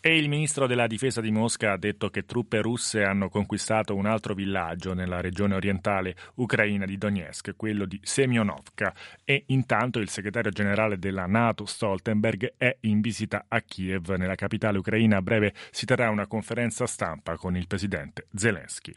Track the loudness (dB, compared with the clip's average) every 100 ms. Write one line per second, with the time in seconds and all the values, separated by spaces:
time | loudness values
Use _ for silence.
0 | 4 4 2 0 0 0 2 4 2 0
1 | -2 0 0 2 2 2 0 0 -2 -2
2 | -2 -2 -4 -4 0 0 0 -2 -2 2
3 | 2 2 0 0 0 -2 2 2 2 0
4 | 2 0 -2 -4 -2 -2 -2 -4 -4 -4
5 | -2 -2 -4 0 0 2 0 0 2 2
6 | 0 -6 -14 -4 0 2 2 2 -2 -2
7 | -2 -2 -4 -10 -10 -6 -2 -2 -2 -6
8 | -2 2 4 4 2 -2 -12 -2 -2 -2
9 | -20 -12 0 0 2 0 4 2 2 0
10 | -4 -4 -4 -2 -2 0 2 4 2 0
11 | -2 -2 2 4 4 2 -6 -4 -2 -2
12 | 0 2 2 0 -4 _ -6 -2 0 2
13 | 0 -4 -4 -6 -2 -4 -2 -8 -4 -4
14 | -2 -2 -2 -2 -4 0 0 0 0 4
15 | 4 4 4 2 2 -2 -14 -10 0 2
16 | 2 0 -2 -6 -4 -2 -2 -2 -4 -2
17 | -4 -4 -6 -4 -2 -2 -2 -2 -2 -4
18 | -6 -14 -12 0 0 0 -8 -14 -14